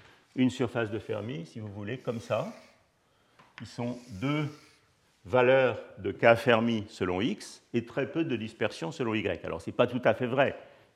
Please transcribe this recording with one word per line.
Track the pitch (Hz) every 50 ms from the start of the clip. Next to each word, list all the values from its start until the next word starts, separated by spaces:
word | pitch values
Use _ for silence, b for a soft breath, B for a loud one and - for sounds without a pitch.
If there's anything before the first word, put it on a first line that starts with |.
| b b b b b b _
une | - 127 127
surface | 123 - 131 113 - 123 117 104
de | 110 107
Fermi, | - - 110 107 104 110 135 156 170
si | 160 - 120
vous | 110 107
voulez, | 98 104 104 101 123 131
comme | - - 117 117
ça, | - - 107 110 147 214 226 - - - _ _ _ _ _ _ b b b b b b b b b b b -
qui | 117
sont | 104 - - 120 120 123 - - - 101 92
deux | 107 139 147 151 151 135 B B B B B B B B _ _ _ _ _ _ _
valeurs | 92 92 127 123 123 131 135 131 123 110 - - - - -
de | 98 104
K | 95 - - 117 117
Fermi | 113 - 127 117 110 113 120 117 110 101 101
selon | - - 98 90 90 92
X | 107 147 202 - - - - - _ _ -
et | 120 113
très | - - - 135 -
peu | - 160 165
de | 139 131 107
dispersion | 107 110 - - 117 107 - - 165 165
selon | 151 - 131 113 110
Y. | 110 90 98 87 87 -
Alors, | 85 82 85
ce | - -
n'est | -
pas | - 123 120
tout | 127 123 -
à | 123 107
fait | - 127
vrai. | 120 117 135 139 110 85 - B B B B B B B